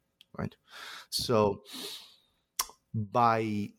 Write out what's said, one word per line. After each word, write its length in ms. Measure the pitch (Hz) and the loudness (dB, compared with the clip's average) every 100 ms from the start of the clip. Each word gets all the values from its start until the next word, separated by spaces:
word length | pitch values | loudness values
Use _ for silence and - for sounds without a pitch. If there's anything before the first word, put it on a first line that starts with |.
| _ _ _ - | _ _ _ -8
right? 180 | 101 - _ - - - - | -8 -8 _ -18 -16 -16 -8
So 540 | - - 113 104 98 - - - - - _ _ _ _ - - - _ | -6 2 4 4 2 -8 -12 -12 -14 -18 _ _ _ _ -6 -6 -6 _
by 760 | 113 101 120 120 113 110 104 104 | -8 -2 4 4 4 0 -2 -4